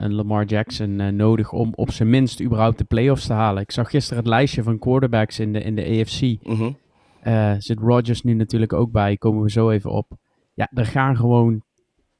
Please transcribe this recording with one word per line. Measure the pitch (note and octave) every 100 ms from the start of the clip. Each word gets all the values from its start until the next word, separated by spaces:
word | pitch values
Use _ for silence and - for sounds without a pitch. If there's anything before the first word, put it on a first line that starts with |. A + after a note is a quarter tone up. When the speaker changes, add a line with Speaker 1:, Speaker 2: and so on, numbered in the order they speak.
Speaker 1:
een | G#2
Lamar | G#2 G#2 G#2+ G#2
Jackson, | G#2 G#2+ - G#2 G2+
eh, | G2+
nodig | G2+ A2 A2+ G#2
om | - A2+ -
op | A#2
zijn | - A2
minst | C3 B2+ -
überhaupt | B2 A2 A2+ B2
de |
playoffs | - A2+ C3 C3+ -
te |
halen. | A2 A2 G2
Ik | G2+
zag | - A#2
gisteren | D3 - A#2+
het | A2+
lijstje | A2+ C#3 -
van | A2+ A2+
quarterbacks | B2+ B2+ C3 A#2 G#2+ -
in | G#2+
de, | G#2+
in | G#2 G#2+
de | - A2
A |
F | A2 -
C. | C3 A2 -
Speaker 2:
Mhm. | A2 A2+ C#3 _ _ _ _
Speaker 1:
Eh, | A2+ A2+ G#2+ G2+
zit | - A2
Rodgers | A2 A#2+ A#2 A#2
nu | A#2+
natuurlijk | A2+ A2 A#2 A2
ook | - A#2
bij, | A2+ G2+ G2+
komen | A2 G#2+
we | G#2+
zo | G#2+ A2+
even | G#2+ -
op. | G#2 - - _ _ _
Ja, | - G#2+
er | B2+ A2+
gaan | C#3 C3+ A#2+
gewoon | A#2+ A#2+ A#2 A2 - _ _ _ _ _